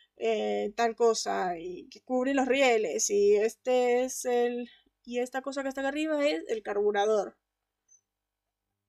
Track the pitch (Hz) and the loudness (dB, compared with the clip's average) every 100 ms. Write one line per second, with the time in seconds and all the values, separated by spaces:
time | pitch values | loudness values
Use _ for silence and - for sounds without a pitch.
0 | _ - 226 214 214 208 208 220 233 226 | _ -6 -2 -2 -2 -2 -4 -2 -2 2
1 | 233 220 208 196 185 170 180 180 - - | 2 2 -2 -4 -4 -6 -8 -12 -16 -18
2 | - 254 254 277 254 269 262 226 180 220 | -4 -2 0 0 2 4 4 4 0 -2
3 | - 202 202 208 226 - 254 254 247 240 | 0 4 6 4 2 -2 0 2 4 2
4 | 254 - 254 247 240 247 240 _ _ _ | 0 -4 -2 0 0 -2 -10 _ _ _
5 | - 240 247 - 269 269 269 269 269 294 | -8 -6 -4 -6 -6 -6 -6 -4 -4 -2
6 | 311 302 285 330 - 220 - 208 208 202 | -2 0 0 -2 -4 -8 -4 -2 0 2
7 | 208 214 - - _ _ _ _ _ _ | 2 2 -2 -10 _ _ _ _ _ _
8 | _ _ _ _ _ _ _ _ | _ _ _ _ _ _ _ _